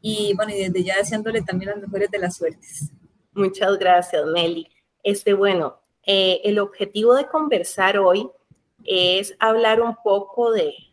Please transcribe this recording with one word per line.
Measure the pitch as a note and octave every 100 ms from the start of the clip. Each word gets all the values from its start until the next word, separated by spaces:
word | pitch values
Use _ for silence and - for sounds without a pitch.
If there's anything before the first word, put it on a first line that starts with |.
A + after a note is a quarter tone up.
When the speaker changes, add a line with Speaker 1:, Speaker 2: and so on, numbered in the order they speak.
Speaker 1:
y, | G#3+ G#3+ G#3 G3
bueno, | G#3+
y | G3+
desde | F#3+ F#3
ya | F3+ F#3+
deseándole | G3+ G#3+ G#3+ A3+
también | E3+ F#3 F#3+
las | G#3
mejores | G3+ G3 G3+
de | G3+
las | F3+ -
suertes. | E3 - - - D3+ - _ _ _
Speaker 2:
Muchas | G3 F#3+ F#3+ F#3+ G3
gracias, | F#3 F3+ F3+ D#3+ D3
Meli. | E3+ E3+ E3 E3 _ _ _
Este, | G3 G3+ -
bueno, | G3 G3 F#3 D3 - _ _
eh, | - G3 F#3 F#3 G#3
el | G#3
objetivo | G3+ - G3+ G#3 A3+ B3+
de | C#4+
conversar | D#4+ D#4 A3 F3 - F#3+ G3+
hoy | F#3+ F#3+ B3 - _ _ _ _ -
es | F#3 F3+ F#3 G3 -
hablar | A3 A3+ A3+ A3
un | A#3 A3+
poco | G#3+ G3 G3 - A#3
de | A3 D#3 - -